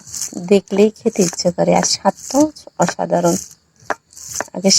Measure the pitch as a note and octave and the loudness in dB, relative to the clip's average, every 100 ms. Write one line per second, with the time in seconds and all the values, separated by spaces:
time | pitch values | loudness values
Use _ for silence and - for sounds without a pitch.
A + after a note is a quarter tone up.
0 | - - - - F3+ G3+ - G3 G#3+ - | -18 -14 -10 -8 2 2 2 2 2 2
1 | A3+ - F3+ - F3+ F3 F3 F3 - - | -2 0 0 0 -2 0 2 2 0 0
2 | G3+ - - C4 D4+ - - - F3+ - | -2 -2 -2 2 2 -2 -12 -8 -6 -6
3 | F3 E3+ F3 F3 - - _ _ - - | -2 0 0 -2 -6 -20 _ _ -10 -10
4 | _ - - - - F#3+ F#3+ | _ -20 -12 -12 -10 -2 2